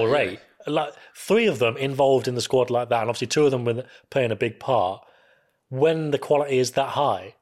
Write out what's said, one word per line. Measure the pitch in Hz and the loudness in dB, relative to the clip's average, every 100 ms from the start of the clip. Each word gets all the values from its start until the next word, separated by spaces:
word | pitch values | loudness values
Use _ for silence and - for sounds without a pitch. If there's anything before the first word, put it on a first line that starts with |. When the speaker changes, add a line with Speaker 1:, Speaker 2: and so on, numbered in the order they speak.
| 113 | 2
Speaker 1:
there, | |
yeah. | 143 98 | 0 -2
Speaker 2:
rate. | 101 - _ - | -6 -18 _ -6
Like, | 156 147 - - - | -4 -4 -10 -20 -12
three | - 220 220 | 0 2 2
of | 123 | 2
them | 120 - | 0 0
involved | 135 135 135 131 131 | -4 2 4 4 0
in | 123 | -4
the | |
squad | - 127 123 | 0 0 2
like | 120 117 | 0 0
that, | 117 | -2
and | 110 | -2
obviously | 117 120 | -4 -2
two | 156 143 | 2 2
of | |
them | 127 120 | 2 -2
were | 117 - - _ | -4 -8 -20 _
playing | 139 120 | -2 -2
a | 104 | 0
big | 117 - | -4 -4
part. | - 117 92 101 _ _ _ _ _ _ _ | -2 0 0 -4 _ _ _ _ _ _ _
When | 131 156 160 151 | 0 0 2 -2
the | 139 | -4
quality | - 143 143 131 | 0 0 2 0
is | 123 | 0
that | 135 135 | 0 -2
high, | 139 147 95 98 - | 0 0 0 -6 -18